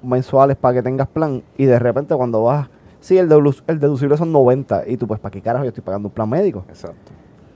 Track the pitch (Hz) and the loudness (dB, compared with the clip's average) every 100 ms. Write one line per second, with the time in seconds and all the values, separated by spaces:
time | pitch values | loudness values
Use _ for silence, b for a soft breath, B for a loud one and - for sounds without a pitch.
0 | 127 127 127 135 139 135 127 123 120 131 | -2 -2 0 2 2 2 0 0 -2 -4
1 | 135 160 160 127 - - 135 120 123 127 | -4 -4 -4 -4 -8 -2 2 4 2 -2
2 | 143 151 123 113 117 147 135 b b b | -2 -2 0 0 0 0 -4 b b b
3 | - 185 175 151 143 135 - 160 143 135 | 0 2 6 4 4 0 -4 -2 0 0
4 | 139 151 170 151 127 131 131 98 - 120 | 0 0 2 4 4 2 0 -4 -4 -6
5 | 110 107 - 98 110 123 131 110 101 98 | -6 -6 -10 -10 -4 -4 -4 -8 -8 -8
6 | 104 - 110 147 202 107 95 90 85 85 | -8 -6 -4 -2 -2 -4 -12 -18 -18 -18
7 | - b b b - | -20 b b b -20